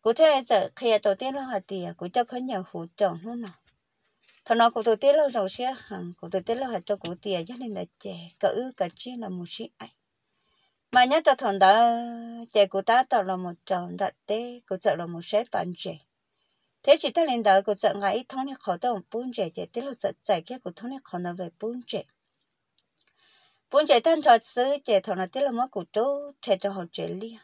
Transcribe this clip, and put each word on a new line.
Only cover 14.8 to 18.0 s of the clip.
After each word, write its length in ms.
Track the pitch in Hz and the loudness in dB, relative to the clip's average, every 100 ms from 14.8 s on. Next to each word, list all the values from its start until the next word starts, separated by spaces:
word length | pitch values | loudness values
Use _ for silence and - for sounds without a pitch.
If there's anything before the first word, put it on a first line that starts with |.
sợ 140 | 208 | 0
là 100 | 160 | 0
một 140 | 170 170 | -6 -10
sẽ 200 | 170 208 240 | -2 -2 -2
bạn 220 | 190 175 180 | -6 -6 -8
trẻ. 200 | 180 160 _ _ _ _ _ _ _ _ | -10 -12 _ _ _ _ _ _ _ _
Thế 120 | - 302 | 4 4
chỉ 100 | 269 | 4
ta 140 | - | 2
lên 180 | 320 240 | 2 2
đó 180 | 208 190 | 6 4
cụ 120 | 196 | 4
sợ 200 | 202 202 | 0 0
ngại 220 | 202 | 0